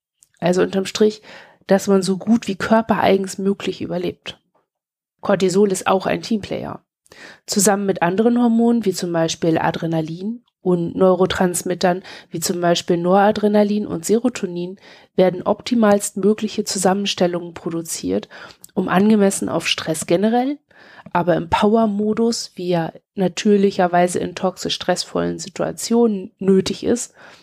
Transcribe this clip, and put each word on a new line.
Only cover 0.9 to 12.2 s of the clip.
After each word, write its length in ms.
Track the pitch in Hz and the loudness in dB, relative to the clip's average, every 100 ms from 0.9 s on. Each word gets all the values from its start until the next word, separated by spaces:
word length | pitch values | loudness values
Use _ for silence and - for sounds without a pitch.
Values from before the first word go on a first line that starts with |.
| - 214 - - - - _ - | 2 2 0 -18 -20 -20 _ 0
dass 200 | 190 - | 0 4
man 140 | 196 | 2
so 160 | 180 185 | 2 -2
gut 320 | - 233 - | 2 0 0
wie 80 | 190 | -6
körpereigens 800 | - 226 226 196 196 196 190 - | 2 2 2 0 2 2 0 -4
möglich 460 | 196 196 190 - | -2 -2 -4 -8
überlebt. 580 | 165 175 175 - - - _ _ _ _ _ _ _ _ | -8 -6 -6 -8 -16 -18 _ _ _ _ _ _ _ _
Cortisol 500 | - 185 190 185 208 | -2 0 2 4 2
ist 160 | 185 - | 2 0
auch 200 | 190 185 | 0 0
ein 160 | 170 | -4
Teamplayer. 600 | - 214 - - - - _ _ _ - - - - | -2 -4 -4 -8 -8 -12 _ _ _ -20 -20 -20 -4
Zusammen 380 | 208 202 202 | 0 2 2
mit 160 | 196 180 | 0 0
anderen 400 | 170 196 233 240 | 0 2 2 4
Hormonen, 460 | 240 226 233 233 196 | 2 4 4 2 0
wie 80 | |
zum 180 | 180 175 | -2 -2
Beispiel 460 | 170 165 - 170 165 | -2 -2 0 0 2
Adrenalin 840 | 165 165 165 165 160 170 202 240 _ _ | 0 -2 -4 -4 -4 -8 -8 -10 _ _
und 340 | 185 180 170 180 | -2 0 -2 2
Neurotransmittern, 1080 | 185 180 185 - 180 170 185 180 185 180 - - | 4 4 2 2 -2 -2 -4 0 0 0 -6 -20